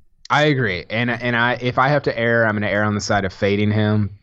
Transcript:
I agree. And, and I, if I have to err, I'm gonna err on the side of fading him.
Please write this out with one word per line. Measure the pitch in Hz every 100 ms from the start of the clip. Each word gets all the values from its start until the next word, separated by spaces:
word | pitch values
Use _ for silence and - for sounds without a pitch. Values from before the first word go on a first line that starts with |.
| - _ -
I | 135 151
agree. | 131 110 87 -
And, | 107 120
and | 117 120 120
I, | 120 113
if | 123 123
I | 131
have | 143
to | 139 117
err, | 117 117 110
I'm | 104
gonna | 104
err | 101
on | 107 104
the |
side | - 101
of | 95
fading | - 101 101 104
him. | 107 107 107 101 -